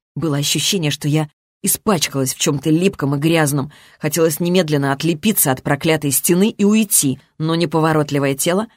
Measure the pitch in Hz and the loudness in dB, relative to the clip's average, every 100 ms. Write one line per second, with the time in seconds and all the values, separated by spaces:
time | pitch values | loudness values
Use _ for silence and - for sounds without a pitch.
0 | _ - 160 139 143 156 - 196 151 131 | _ -6 -4 -2 -2 -2 -2 -2 -2 -2
1 | 151 151 151 _ _ _ 196 - - 185 | 0 0 -2 _ _ _ -4 -2 0 0
2 | - 139 131 - - 143 160 156 190 - | 0 -2 -4 -2 -2 -2 2 2 2 0
3 | 139 143 147 165 147 147 139 - - _ | -2 0 2 2 2 0 -4 -10 -20 _
4 | 156 170 165 156 175 180 160 147 139 139 | -4 2 0 0 0 0 2 0 0 0
5 | 160 160 214 202 151 131 - 165 160 156 | -2 -2 0 0 0 0 -2 -2 0 0
6 | 147 135 - 175 208 - 202 214 208 - | 0 -2 0 2 2 2 2 2 2 0
7 | 143 123 _ - 156 165 170 160 156 156 | 0 -4 _ -6 -4 -2 0 0 2 2
8 | 147 143 139 135 170 180 226 | 0 0 0 -2 -2 -2 -4